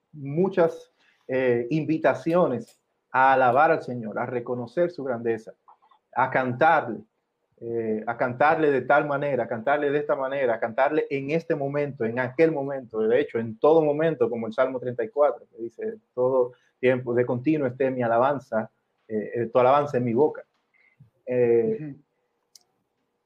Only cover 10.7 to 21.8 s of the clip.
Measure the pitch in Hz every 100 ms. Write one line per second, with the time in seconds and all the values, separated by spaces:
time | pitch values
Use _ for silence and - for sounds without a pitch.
10.7 | 110 135 151 156 139 139 160 160 151 139
11.7 | 143 143 - 110 120 123 123 160 147 139
12.7 | 139 120 110 110 123 147 117 113 110 147
13.7 | 165 151 147 165 156 113 117 113 110 131
14.7 | 127 127 123 113 139 147 - 104 117 113
15.7 | - 110 110 _ - 127 131 123 - _
16.7 | _ 123 131 127 120 123 123 127 156 131
17.7 | 131 135 127 117 117 135 139 - 110 117
18.7 | _ _ _ - 107 107 120 110 127 123
19.7 | 143 143 127 123 113 151 - - _ _
20.7 | _ _ _ _ _ - 123 120 117 110
21.7 | 110